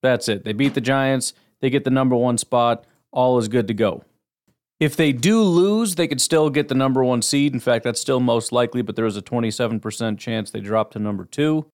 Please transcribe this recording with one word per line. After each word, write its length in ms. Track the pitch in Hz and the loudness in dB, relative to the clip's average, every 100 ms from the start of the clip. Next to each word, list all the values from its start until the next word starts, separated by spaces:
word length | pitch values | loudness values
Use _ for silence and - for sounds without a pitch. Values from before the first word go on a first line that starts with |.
That's 260 | 131 123 - | 2 0 0
it. 160 | 104 | -4
They 100 | 107 | -4
beat 200 | 107 139 | 0 0
the 80 | 139 | 0
Giants, 520 | 120 135 135 135 - - _ _ | 0 0 2 0 -4 -10 _ _
they 80 | 135 | -2
get 140 | 135 | 0
the 80 | 143 | 0
number 240 | 131 131 123 | 0 2 2
one 240 | 123 120 | 2 0
spot, 440 | - 123 120 117 _ _ _ | 0 0 2 0 _ _ _
all 260 | - 127 127 | 0 2 2
is 100 | 110 | 2
good 200 | 123 104 | 0 -2
to 60 | |
go. 300 | 104 107 80 - _ _ _ _ _ _ _ | 0 0 -2 -14 _ _ _ _ _ _ _
If 160 | 156 - | -2 2
they 160 | 160 | 0
do 300 | 127 147 220 | 2 2 4
lose, 540 | 208 170 190 214 226 180 | 4 4 4 2 -2 -2
they 120 | 165 | -2
could 140 | 139 | 0
still 300 | - 160 151 | 0 2 2
get 160 | 139 143 | 0 0
the 80 | 131 | 0
number 280 | 135 131 | 2 2
one 200 | 127 123 | 2 0
seed. 300 | 113 143 143 | 0 0 0
In 60 | 123 | 0
fact, 240 | 123 117 | 0 0
that's 160 | 123 120 | 0 -6
still 200 | - 127 | -2 0
most 320 | 123 117 113 | 2 0 0
likely, 320 | 120 120 123 | 0 0 -2
but 120 | 107 107 | -4 -2
there 120 | 113 | -2
is 100 | 101 | -2
a 60 | |
twenty-seven 560 | - 120 113 104 120 113 | -6 -4 -4 -2 -2 -2
percent 400 | 110 - 113 104 | -6 -6 -4 -4
chance 320 | - 113 113 | -6 -6 -6
they 80 | 110 | -10
drop 320 | 101 110 107 | -2 -2 -2
to 80 | - | -4
number 260 | 104 101 92 | -6 -6 -8
two. 400 | - 151 156 151 | -2 0 0 -4